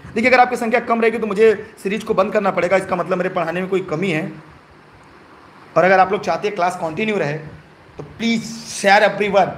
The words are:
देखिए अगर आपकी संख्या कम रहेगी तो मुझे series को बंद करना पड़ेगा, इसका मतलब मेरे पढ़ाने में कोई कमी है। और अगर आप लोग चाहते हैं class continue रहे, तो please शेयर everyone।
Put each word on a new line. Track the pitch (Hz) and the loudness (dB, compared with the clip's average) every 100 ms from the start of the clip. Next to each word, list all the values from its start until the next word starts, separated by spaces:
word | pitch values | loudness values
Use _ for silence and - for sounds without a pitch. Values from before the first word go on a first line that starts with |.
| - | -8
देखिए | 226 247 | -2 4
अगर | 247 | 4
आपकी | 247 240 | 4 0
संख्या | 226 240 | -2 -2
कम | 233 233 | 0 0
रहेगी | 226 233 | 0 0
तो | 220 | -2
मुझे | 196 220 202 - - | 4 4 4 -4 -10
series | 196 214 | -6 -4
को | - | -2
बंद | 185 208 | 0 0
करना | 214 196 | 0 0
पड़ेगा, | 185 175 190 | 0 2 2
इसका | 185 180 | 2 -2
मतलब | 170 180 | -2 -2
मेरे | 180 | -2
पढ़ाने | 185 165 175 | -2 -2 -4
में | 185 | -2
कोई | 190 | -4
कमी | - 151 190 | -2 -4 -2
है। | 156 180 - - - _ - - - - - - - - - - 160 | -2 -4 -10 -20 -20 _ -20 -20 -20 -20 -20 -20 -20 -20 -20 -4 2
और | 180 | 4
अगर | 190 | 4
आप | 185 | 4
लोग | 196 | 0
चाहते | 185 165 196 | -4 -4 -4
हैं | - | -2
class | 180 175 | -2 -2
continue | 165 156 214 202 | -6 -4 -2 -2
रहे, | 143 151 151 - - - - - | -2 -6 -10 -18 -20 -20 -20 -18
तो | 147 - | -16 -6
please | 226 226 | -4 -2
शेयर | - - - - 196 202 | -6 -12 -14 -2 4 4
everyone। | 202 196 208 196 165 | 4 0 0 2 0